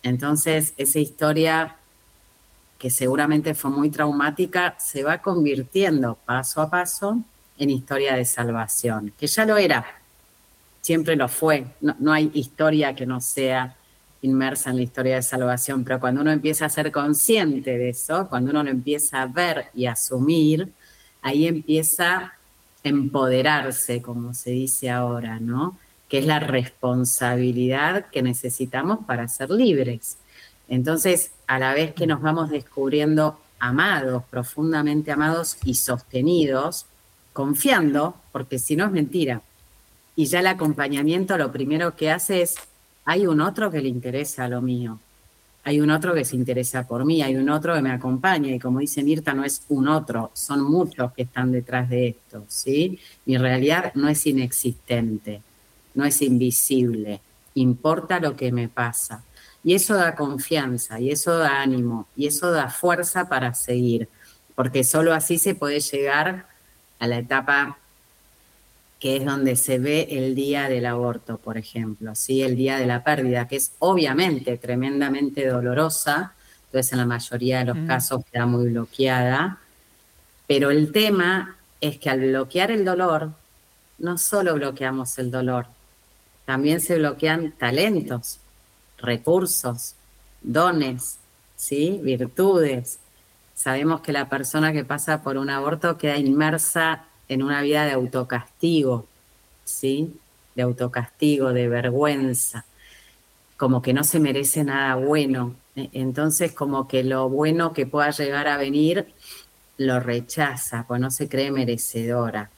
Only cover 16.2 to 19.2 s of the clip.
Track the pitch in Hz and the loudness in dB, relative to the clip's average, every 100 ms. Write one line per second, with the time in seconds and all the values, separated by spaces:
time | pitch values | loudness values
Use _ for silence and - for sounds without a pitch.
16.2 | 151 151 147 151 151 156 151 151 147 147 | 2 2 0 -2 -2 -2 -2 -2 0 0
17.2 | - 220 170 135 - 123 123 123 - 165 | 2 2 2 -2 -2 -2 -2 -4 -2 -2
18.2 | 190 123 127 151 143 131 127 147 - 135 | -2 -2 0 0 0 -2 -2 -2 -2 -2